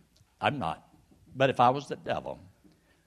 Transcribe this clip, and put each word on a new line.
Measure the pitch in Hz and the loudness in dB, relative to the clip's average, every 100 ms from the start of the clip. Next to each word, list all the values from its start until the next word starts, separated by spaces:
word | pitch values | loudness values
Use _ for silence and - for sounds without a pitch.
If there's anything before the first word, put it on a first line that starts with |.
| _ _ _ - | _ _ _ -4
I'm | 104 139 | -2 -2
not, | 80 80 _ _ _ _ - 131 | -6 -8 _ _ _ _ -14 0
but | 135 | 0
if | 123 | 4
I | 123 | 4
was | 139 143 | 2 -6
the | 143 | -12
devil, | - 76 65 65 98 _ _ _ _ _ | -6 -6 -8 -14 -18 _ _ _ _ _